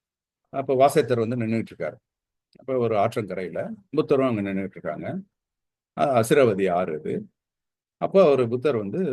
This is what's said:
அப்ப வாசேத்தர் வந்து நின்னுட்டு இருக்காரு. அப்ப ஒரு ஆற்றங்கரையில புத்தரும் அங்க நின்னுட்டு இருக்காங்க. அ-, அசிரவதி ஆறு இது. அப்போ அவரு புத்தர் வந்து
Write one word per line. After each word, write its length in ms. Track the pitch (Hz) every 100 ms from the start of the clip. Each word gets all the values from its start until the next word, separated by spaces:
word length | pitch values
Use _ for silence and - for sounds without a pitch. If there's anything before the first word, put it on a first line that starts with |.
| _ _ _ _ _
அப்ப 220 | 135 131 131
வாசேத்தர் 440 | 139 151 127 117
வந்து 160 | 110 123
நின்னுட்டு 360 | 110 113 92
இருக்காரு. 220 | 87 80 - _ _ _ _ _ -
அப்ப 180 | - 131
ஒரு 180 | 117 107
ஆற்றங்கரையில 640 | 107 120 98 92 90 95 233 220 _
புத்தரும் 360 | 147 151 139 131
அங்க 140 | 107
நின்னுட்டு 340 | 98 95 95 85
இருக்காங்க. 320 | 85 76 95 185 - _ _ _ _ _ _ -
அ-, 140 | 151
அசிரவதி 580 | 120 117 147 123 98 95
ஆறு 220 | 87 85
இது. 200 | 76 - 180 214 _ _ _ _ _ _ _
அப்போ 240 | 165 190 165
அவரு 220 | 135 117
புத்தர் 280 | 123 147 117
வந்து 240 | 98 151 175